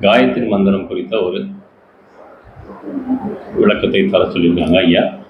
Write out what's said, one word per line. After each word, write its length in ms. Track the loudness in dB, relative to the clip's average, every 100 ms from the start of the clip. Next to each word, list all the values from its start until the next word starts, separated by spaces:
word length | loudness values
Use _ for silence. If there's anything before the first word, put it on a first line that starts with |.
காயத்ரி 480 | 2 4 4 0 -2
மந்திரம் 380 | 0 2 0 -2
குறித்த 340 | -8 -4 -2
ஒரு 260 | -2 -4 -8 -14 -20 _ _ _ _ -20 -20 -20 -20 -20 -20 -18 -10 -10 -4 -4 -4 -8 -8
விளக்கத்தை 540 | 0 2 2 0 0 2
தர 160 | 2
சொல்லியிருக்காங்க 540 | 0 0 0 0 2 2
ஐயா. 380 | 4 2 0 -4